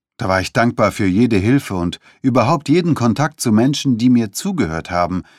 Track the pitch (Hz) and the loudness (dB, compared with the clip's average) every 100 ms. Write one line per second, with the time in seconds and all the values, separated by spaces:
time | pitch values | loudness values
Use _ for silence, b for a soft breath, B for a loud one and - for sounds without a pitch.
0 | _ - 92 95 90 117 117 117 104 - | _ -8 -2 0 0 0 0 2 0 0
1 | 98 92 123 104 104 139 - 98 90 - | 0 2 2 2 2 0 -2 -4 -4 -6
2 | b b 131 123 113 165 - 170 175 139 | b b 0 2 2 0 0 0 0 0
3 | 117 113 151 - 123 107 131 139 139 113 | 0 0 -2 -4 0 2 2 0 -2 0
4 | 123 120 113 - 196 180 90 80 - 87 | 2 2 0 -6 -6 -4 -4 -4 -4 -2
5 | 85 92 - | -2 -4 -10